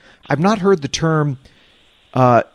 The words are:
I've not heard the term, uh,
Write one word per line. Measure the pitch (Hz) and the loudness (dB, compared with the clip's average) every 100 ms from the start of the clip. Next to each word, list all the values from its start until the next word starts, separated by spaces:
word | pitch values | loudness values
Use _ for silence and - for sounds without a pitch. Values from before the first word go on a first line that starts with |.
| _ _ - | _ _ -6
I've | 143 | -2
not | 190 220 | 0 0
heard | 190 185 | 0 0
the | 139 | -2
term, | - 160 156 147 131 _ _ _ _ _ _ _ | -4 -2 -2 -2 -6 _ _ _ _ _ _ _
uh, | 131 127 117 - | 0 2 2 0